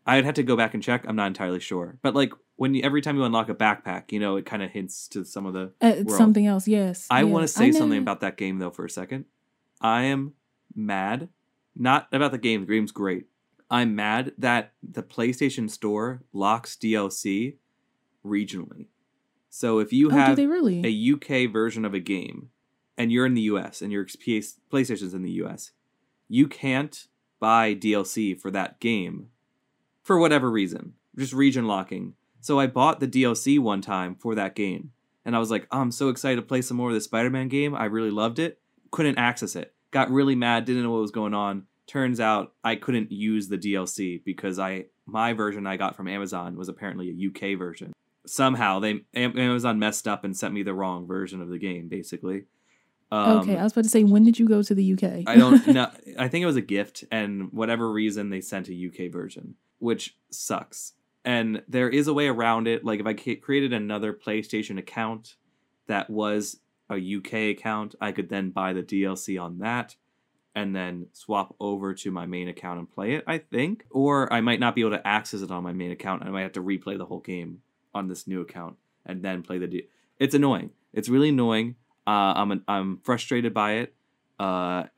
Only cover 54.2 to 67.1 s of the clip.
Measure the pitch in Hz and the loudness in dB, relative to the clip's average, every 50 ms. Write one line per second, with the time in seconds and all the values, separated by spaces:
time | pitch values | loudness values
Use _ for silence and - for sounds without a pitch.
54.2 | 220 233 226 - 233 220 214 208 208 - 208 196 196 190 190 185 - 180 - 175 | 10 8 8 6 6 4 6 4 4 2 2 2 2 2 2 2 0 -2 -2 -4
55.2 | 175 214 233 240 240 254 262 247 233 302 269 262 123 - - - - - - - | 0 6 8 10 10 12 10 10 10 10 6 6 6 2 -2 -8 -20 -12 -4 -2
56.2 | 127 127 123 170 180 175 143 127 98 95 101 98 101 - - - - - 117 113 | -2 0 0 2 2 2 2 2 2 0 0 0 0 -2 -6 -16 -10 -6 -4 -2
57.2 | 107 104 101 101 95 92 - 110 113 110 117 117 117 113 107 107 107 110 101 107 | -2 -2 -4 -6 -6 -6 -4 -2 0 0 0 0 0 0 0 0 0 0 0 -2
58.2 | 101 104 98 92 90 - - 95 92 90 90 90 90 90 85 - 90 87 76 87 | -4 -4 -6 -6 -8 -6 -8 -8 -8 -8 -10 -8 -8 -10 -8 -8 -10 -8 -8 -8
59.2 | 95 98 - 90 - - - _ _ _ _ - - 117 113 113 - - _ _ | -10 -10 -12 -14 -16 -18 -18 _ _ _ _ -6 -2 -2 -2 -2 -4 -12 _ _
60.2 | _ _ - - - - 104 90 - - - - - - _ _ _ _ _ _ | _ _ -14 -10 -6 -4 -4 -6 -6 -8 -16 -16 -16 -16 _ _ _ _ _ _
61.2 | - 127 123 117 113 113 107 107 - - 120 127 127 123 123 143 147 156 147 143 | -4 -2 0 0 0 0 -2 -4 -6 -4 0 0 2 2 4 2 2 2 2 2
62.2 | 147 143 123 113 117 113 117 113 113 117 113 110 - 117 107 104 104 113 110 107 | 2 0 0 2 2 2 2 2 2 0 -2 -2 -2 -2 -2 -2 -2 -2 -4 -4
63.2 | - 98 95 - _ - 139 143 139 131 120 113 107 104 107 104 107 107 101 - | -4 -6 -6 -6 _ 0 0 0 2 0 -2 -2 -4 -4 -4 -4 -4 -6 -6 -6
64.2 | - - 107 110 104 - - 107 110 - 104 95 90 - - 117 113 110 113 113 | -6 -4 -4 -4 -4 -4 -4 -6 -6 -6 -8 -10 -10 -10 -8 -6 -6 -6 -6 -10
65.2 | 117 - - _ _ _ _ _ _ _ _ _ _ - 110 98 98 - 110 107 | -12 -20 -20 _ _ _ _ _ _ _ _ _ _ -4 -4 -4 -4 -4 -4 -2
66.2 | 107 104 104 107 104 - - - _ _ _ _ _ - 101 98 92 92 | -2 0 0 -2 -4 -6 -10 -16 _ _ _ _ _ -8 -8 -6 -6 -6